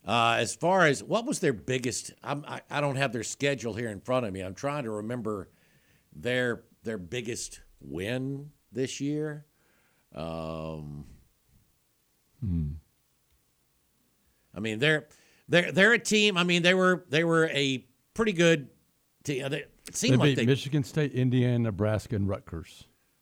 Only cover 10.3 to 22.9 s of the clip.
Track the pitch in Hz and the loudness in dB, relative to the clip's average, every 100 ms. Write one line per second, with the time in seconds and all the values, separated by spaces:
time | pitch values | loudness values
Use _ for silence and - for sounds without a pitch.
10.3 | 82 80 80 80 78 76 73 - - _ | -6 -6 -6 -8 -8 -10 -12 -14 -20 _
11.3 | _ _ _ _ _ _ _ _ _ _ | _ _ _ _ _ _ _ _ _ _
12.3 | - 113 85 76 78 - _ _ _ _ | -8 -4 -2 -2 -6 -14 _ _ _ _
13.3 | _ _ _ _ _ _ _ _ _ _ | _ _ _ _ _ _ _ _ _ _
14.3 | _ _ - 110 107 147 151 - - _ | _ _ -8 -6 0 2 0 -2 -20 _
15.3 | _ - 170 175 139 202 233 - 214 208 | _ 0 2 2 4 4 4 2 4 4
16.3 | 180 180 175 175 185 185 180 - 147 170 | 4 2 4 4 4 4 2 2 0 4
17.3 | 165 160 143 139 131 - _ _ - 220 | 4 2 2 0 0 -6 _ _ -2 0
18.3 | 165 170 165 131 _ _ _ _ _ - | 4 6 4 0 _ _ _ _ _ -6
19.3 | 135 139 143 - _ - - 247 131 147 | -4 -2 -6 -8 _ -14 -2 2 6 6
20.3 | 131 117 135 135 147 - 160 147 127 127 | 4 2 2 0 -2 -2 -2 -2 0 2
21.3 | 127 123 120 117 95 107 107 - 107 98 | 4 4 2 0 0 0 0 -2 -2 -2
22.3 | 98 - 82 - - - | -2 -6 -10 -10 -16 -20